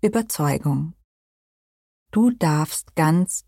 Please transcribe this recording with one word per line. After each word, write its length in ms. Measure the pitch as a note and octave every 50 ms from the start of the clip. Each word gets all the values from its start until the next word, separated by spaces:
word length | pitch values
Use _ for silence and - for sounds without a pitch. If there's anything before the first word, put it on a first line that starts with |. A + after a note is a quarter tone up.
Überzeugung. 960 | - G#3 A3 A3+ A3+ - - - D3+ D3 C#3 C#3+ - D3+ C#3 C3+ D3 D#3+ F3 _ _ _ _ _ _ _ _ _ _ _ _ _ _ _ _ _ _ _ _ _ _ _
Du 200 | - G#3+ A3+ B3
darfst 640 | B3 - - D#3+ D3+ D3+ D#3 - - - - _ -
ganz 500 | - D#3+ D#3 D#3+ F3 F3+ - - - -